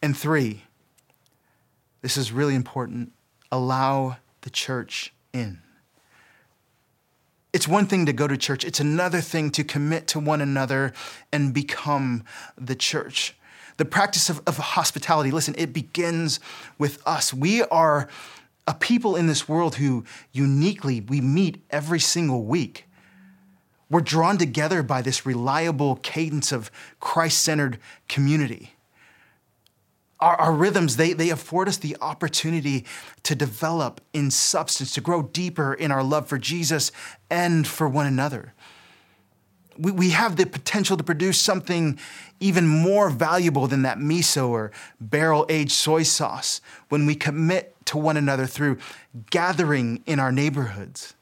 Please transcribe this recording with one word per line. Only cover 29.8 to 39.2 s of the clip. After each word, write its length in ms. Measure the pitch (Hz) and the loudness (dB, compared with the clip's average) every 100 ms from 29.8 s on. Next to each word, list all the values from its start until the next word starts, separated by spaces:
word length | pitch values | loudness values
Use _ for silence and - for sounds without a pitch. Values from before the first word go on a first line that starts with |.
| _ _ _ _ | _ _ _ _
Our, 160 | 160 170 | 2 4
our 160 | 160 | 4
rhythms, 420 | 156 185 202 165 117 | 4 4 4 2 4
they, 180 | 160 | 2
they 160 | 160 165 | 4 0
afford 380 | 156 - 170 190 | 0 -2 -2 0
us 100 | 190 | -2
the 200 | 151 - | -4 -6
opportunity 840 | 147 151 156 - 160 165 147 139 - - - - | -8 -4 -4 -2 -2 -2 0 -2 -4 -16 -18 -10
to 120 | - 143 | -4 -2
develop 640 | 143 107 160 165 135 - _ | -2 -2 -2 -2 -2 -6 _
in 180 | 156 143 | -2 0
substance, 600 | - - 175 156 - 131 | 0 2 0 0 -4 -4
to 80 | - | -6
grow 200 | - 175 | 0 0
deeper 520 | 139 - 180 170 143 | 0 -4 -4 -2 -2
in 180 | 135 156 | 0 0
our 120 | 135 | 0
love 240 | 135 151 139 | 2 0 0
for 120 | 139 | -4
Jesus 520 | 120 170 160 156 139 - - - _ | -4 -2 0 0 -2 -6 -18 -20 _
and 380 | 170 175 165 147 | 0 2 2 2
for 200 | - 156 | 0 0
one 200 | 135 143 | 0 0
another. 460 | 131 143 131 - _ - - - - _ _ | 0 0 -4 -12 _ -20 -20 -20 -20 _ _